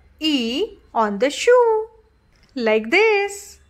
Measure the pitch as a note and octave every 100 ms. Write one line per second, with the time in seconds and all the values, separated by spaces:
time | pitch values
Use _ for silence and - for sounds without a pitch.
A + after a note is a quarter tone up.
0 | _ _ D#4 C#4+ A3+ C4+ A4 - _ A#3+
1 | G#3+ G3+ C4 C#4+ - B4 A#4 A4 A4 -
2 | _ _ _ _ _ C4 A3+ A3 A3+ F4
3 | A4 G4+ G4+ G4+ - -